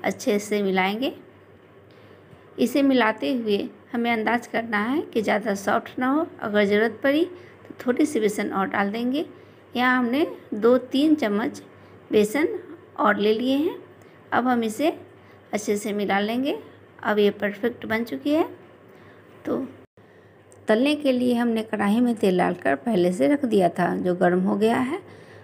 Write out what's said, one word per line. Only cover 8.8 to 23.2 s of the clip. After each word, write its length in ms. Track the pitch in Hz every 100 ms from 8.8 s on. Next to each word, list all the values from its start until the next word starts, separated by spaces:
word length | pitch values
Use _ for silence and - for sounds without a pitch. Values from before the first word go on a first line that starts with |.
| 202
देंगे। 340 | 220 240 277 359 - - - - 240
यहाँ 240 | 254 254
हमने 280 | 240 262 370 - -
दो 240 | 214 226 254
तीन 380 | 247 269 311 302
चम्मच 480 | 220 202 262 - - - - - -
बेसन 480 | 214 208 285 359 427 - - - -
और 180 | 208 202
ले 160 | 208
लिए 240 | 226 247 277
हैं। 260 | 330 494 - - - - -
अब 160 | - 247
हम 160 | 247
इसे 360 | 226 214 302 - - - - - -
अच्छे 240 | 214 208 208
से 160 | 214
मिला 260 | 208 196 196
लेंगे। 400 | 208 240 277 440 - - - -
अब 140 | - 208
ये 120 | 202
perfect 560 | 202 208 202 233 240 214
बन 180 | 220
चुकी 300 | 233 269 285
है। 160 | 302 466 - - - - - - - - - -
तो 220 | 262 262 - - _ - - - - - - -
तलने 280 | 220 277 294
के 160 | 294
लिए 220 | 254 247 240
हमने 280 | 240 226
कढ़ाई 360 | 220 208 208 220
में 160 | 247 220
तेल 220 | 202 185
डालकर 380 | 180 180 - 277
पहले 380 | 240 208 175
से 140 | 185